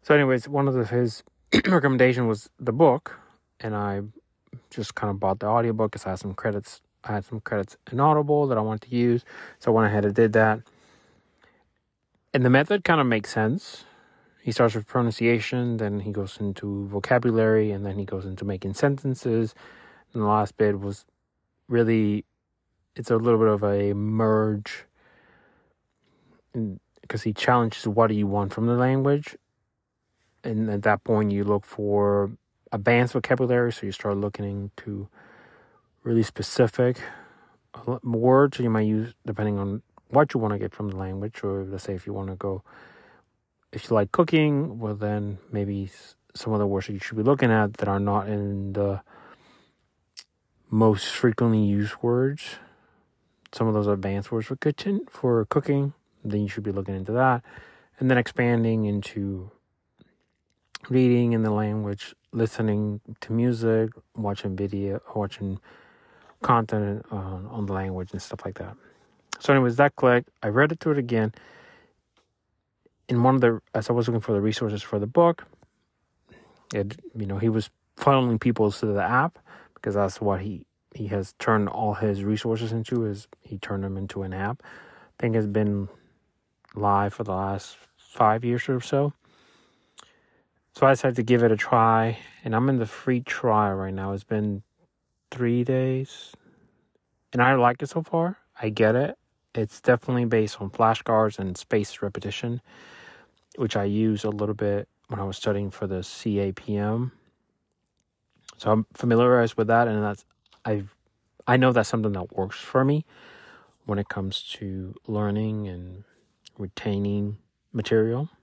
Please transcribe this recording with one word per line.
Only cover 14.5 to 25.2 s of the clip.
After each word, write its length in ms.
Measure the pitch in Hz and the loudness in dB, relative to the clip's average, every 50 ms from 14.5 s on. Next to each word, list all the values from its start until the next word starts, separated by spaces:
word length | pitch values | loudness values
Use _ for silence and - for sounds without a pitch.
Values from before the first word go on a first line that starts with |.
starts 240 | 110 - 123 117 104 | 2 4 4 4 2
with 100 | 113 104 | -2 -8
pronunciation, 920 | _ - 127 120 113 104 - 117 117 117 113 110 - - 123 123 120 117 | _ -2 0 0 0 0 2 2 2 2 2 0 -2 -4 -2 -2 -2 -2
then 240 | 110 110 101 104 101 | -2 -2 -2 -4 -4
he 100 | 98 107 | -6 -6
goes 260 | 101 104 98 98 - - | -6 -6 -6 -8 -8 -6
into 480 | 107 101 95 - - 101 101 98 101 | -6 -6 -6 -6 -6 -6 -6 -6 -6
vocabulary, 840 | 98 101 101 - - 127 120 120 123 113 113 113 110 110 110 107 107 | -4 -6 -6 0 2 2 2 4 2 2 4 4 4 4 4 2 0
and 140 | 101 98 101 | -2 -4 -6
then 120 | 101 95 | -6 -6
he 80 | 101 98 | -6 -6
goes 200 | 95 - 95 98 | -6 -8 -8 -8
into 200 | 95 92 92 98 | -8 -10 -8 -6
making 300 | 101 98 92 - 98 98 | -6 -6 -6 -6 -8 -4
sentences. 800 | - - 143 143 135 - 139 127 - - 127 113 113 113 107 - - - - - - - - - _ _ _ _ | 0 0 0 0 -2 -4 -6 -6 -4 -2 -2 0 0 0 -2 -6 -14 -20 -20 -20 -20 -20 -20 -20 _ _ _ _
And 80 | 117 | -2
the 60 | 107 | 0
last 280 | 104 107 107 104 101 _ | 2 2 2 2 -2 _
bit 240 | - 110 104 101 98 | 0 2 2 2 0
was 260 | 101 101 98 - - _ _ _ _ _ _ _ _ _ _ _ _ | -4 -8 -8 -10 -14 _ _ _ _ _ _ _ _ _ _ _ _
really, 580 | - 123 117 117 110 117 110 107 104 104 104 - _ _ _ _ _ _ _ _ _ _ _ _ _ _ | -2 0 2 2 4 2 2 2 0 0 -2 -6 _ _ _ _ _ _ _ _ _ _ _ _ _ _
it's 140 | - 110 - | -14 -2 0
a 80 | 120 | 0
little 220 | 113 113 120 117 107 | 2 4 4 4 6
bit 80 | 110 110 | 6 4
of 140 | 107 101 104 | 4 2 2
a 300 | 101 101 101 101 101 101 | 0 2 2 0 0 0
merge, 920 | 101 104 107 110 110 113 110 110 107 107 107 107 104 104 - - - - _ _ _ _ _ _ _ | -2 -2 -2 0 0 2 2 4 2 2 0 -2 -4 -6 -10 -14 -16 -18 _ _ _ _ _ _ _